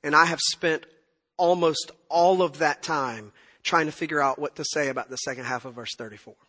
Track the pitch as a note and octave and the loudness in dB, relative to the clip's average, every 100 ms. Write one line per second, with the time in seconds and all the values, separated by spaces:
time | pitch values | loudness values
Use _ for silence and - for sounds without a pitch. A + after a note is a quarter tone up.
0 | D3 D3+ E3 E3 - - E3+ D#3 - _ | 4 4 4 2 -4 -2 -2 -2 -6 _
1 | _ _ _ - F3 F3+ E3+ D3+ - - | _ _ _ 0 2 4 2 0 -6 -14
2 | _ E3 F3 F#3 F3 C#3+ D#3 C#3+ - D#3 | _ 4 4 4 2 0 -2 -2 -4 -2
3 | C3 A2+ G#2 _ _ _ - E3+ D#3 D3+ | -2 -6 -14 _ _ _ 0 0 0 -4
4 | D#3+ D3+ C#3 C3 D3 - D3 D#3 C#3+ C3 | -6 0 0 0 -6 -8 -6 -2 -2 -4
5 | A#2 B2+ - B2+ B2 B2+ C3 A#2+ A2+ - | -8 -8 -8 -8 -6 -8 -8 -14 -12 -12
6 | A2+ G#2 - A2 | -14 -16 -20 -20